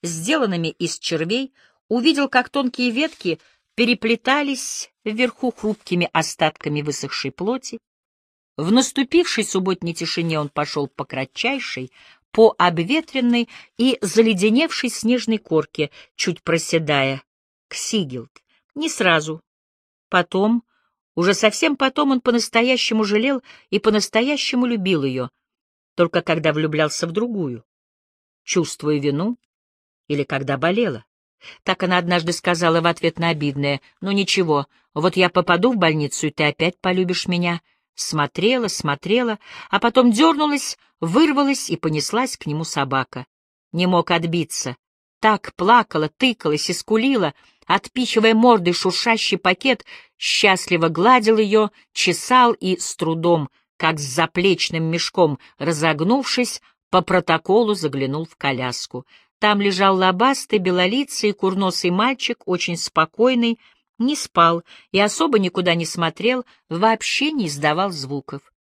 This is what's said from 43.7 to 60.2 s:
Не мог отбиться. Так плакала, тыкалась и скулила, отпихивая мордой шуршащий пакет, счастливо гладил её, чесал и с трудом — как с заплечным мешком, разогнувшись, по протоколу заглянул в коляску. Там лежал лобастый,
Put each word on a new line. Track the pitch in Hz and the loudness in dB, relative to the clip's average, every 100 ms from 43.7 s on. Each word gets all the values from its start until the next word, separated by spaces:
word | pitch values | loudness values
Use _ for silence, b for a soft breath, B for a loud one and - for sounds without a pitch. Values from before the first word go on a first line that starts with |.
Не | 165 180 | -2 2
мог | 180 165 | 2 2
отбиться. | 170 165 170 156 - - 123 _ _ _ _ | 0 0 -2 -4 -6 -8 -10 _ _ _ _
Так | 220 208 - - | 2 2 -2 -4
плакала, | 185 240 214 160 151 | 4 4 4 -2 -4
тыкалась | _ 262 226 160 151 - | _ 0 0 -2 -2 -2
и | |
скулила, | 175 - 220 254 262 165 b b b b | -6 0 0 2 2 0 b b b b
отпихивая | 190 - - 254 - 220 | -2 0 -6 0 2 4
мордой | 220 240 226 175 | 6 6 6 4
шуршащий | 175 190 175 240 226 - 196 | 0 -2 -2 0 0 0 -2
пакет, | 185 185 269 247 - B B B | 0 0 0 0 -2 B B B
счастливо | - - 208 190 - 180 165 | -4 2 4 2 0 0 0
гладил | 160 202 254 214 220 | 2 4 6 6 4
её, | 214 214 208 b b | 4 2 2 b b
чесал | - - 170 - 254 240 | -4 -2 -2 2 6 6
и | 226 185 185 | 2 -2 -2
с | - - | -4 -4
трудом — | 160 160 170 170 143 _ _ _ | -4 0 2 2 0 _ _ _
как | 160 160 | -2 -2
с | |
заплечным | 143 127 165 - 185 170 - 165 160 | -6 -2 -2 0 0 2 -2 -4 -4
мешком, | 165 - - 165 139 b b | -4 -4 2 2 2 b b
разогнувшись, | 143 156 160 151 165 254 262 - 247 - b b _ | -4 0 0 0 2 0 0 -2 -2 -4 b b _
по | 185 | 0
протоколу | 175 185 - 160 - 202 226 | 2 0 2 -2 2 2 2
заглянул | 208 156 135 135 147 160 | 0 -2 -2 -4 -4 -8
в | _ | _
коляску. | 143 127 127 120 - 127 - b b _ | -4 -4 -4 -8 -10 -14 -16 b b _
Там | 208 208 | 0 2
лежал | 202 185 196 190 | 0 2 2 4
лобастый, | 185 185 | 2 4